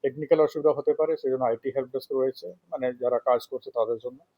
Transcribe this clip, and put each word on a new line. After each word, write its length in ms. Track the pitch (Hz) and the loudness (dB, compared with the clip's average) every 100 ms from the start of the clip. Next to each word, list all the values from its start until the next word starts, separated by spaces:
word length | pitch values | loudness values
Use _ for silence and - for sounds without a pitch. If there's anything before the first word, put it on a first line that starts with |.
টেকনিক্যাল 380 | 139 135 151 156 | -2 -4 2 4
অসুবিধা 320 | 151 156 151 | 4 4 2
হতে 220 | 143 147 | 4 0
পারে, 220 | 151 156 160 | 2 0 0
সেই 140 | 135 | -2
জন্য 140 | 127 | 0
আইটি 260 | 123 117 135 127 | 0 0 -2 -4
হেল্প 120 | 131 | -4
ডেস্ক 240 | 135 - | -8 -4
রয়েছে, 420 | 131 131 - 90 87 _ | -2 -2 -4 -16 -18 _
মানে 220 | 143 127 | -4 -4
যারা 240 | 123 123 120 | -2 0 0
কাজ 280 | - 123 - | 2 0 0
করছে 240 | 131 139 | -10 -6
তাদের 280 | 120 110 113 | -2 -2 -2
জন্য। 260 | 123 131 _ | -6 -14 _